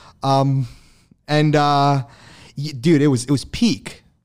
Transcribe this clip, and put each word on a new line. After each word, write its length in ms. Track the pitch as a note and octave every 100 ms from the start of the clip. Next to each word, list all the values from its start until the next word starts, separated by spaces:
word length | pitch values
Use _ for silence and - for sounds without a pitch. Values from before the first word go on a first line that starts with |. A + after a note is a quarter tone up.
| - _
Um, 440 | C3+ C3+ C#3 C3+ B2 - - _ _ _ -
and, 260 | D3+ D3+ D3
uh, 460 | D3 C#3+ C#3+ C#3 A#2+ - - - - -
y-, 140 | D3 C3+
dude, 220 | C#3 D3
it 60 | D3
was, 160 | B2
it 60 | A#2+
was 140 | C#3 -
peak, 560 | - A#3 D3+ - - _ _